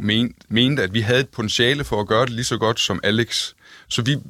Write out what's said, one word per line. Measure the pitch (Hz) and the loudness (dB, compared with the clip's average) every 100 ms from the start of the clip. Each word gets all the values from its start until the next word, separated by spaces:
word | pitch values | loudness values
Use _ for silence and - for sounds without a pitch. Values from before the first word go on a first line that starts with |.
men-, | 104 110 120 - - | 0 0 0 -4 -2
mente, | 107 131 143 | 2 2 2
at | 92 | 0
vi | 113 | 0
havde | 110 127 | 2 2
et | 135 | 0
potentiale | - 107 - 120 143 | -4 -2 2 2 2
for | 139 107 | -2 -2
at | 104 | 2
gøre | 110 127 | 2 0
det | |
lige | 117 | -2
så | - 110 | -4 0
godt | 110 - | 0 0
som | - 87 | -2 0
Alex. | 101 110 113 - - - - - - | 0 0 0 -2 -6 -10 -20 -20 -8
Så | - | -2
vi | 117 147 | 0 -2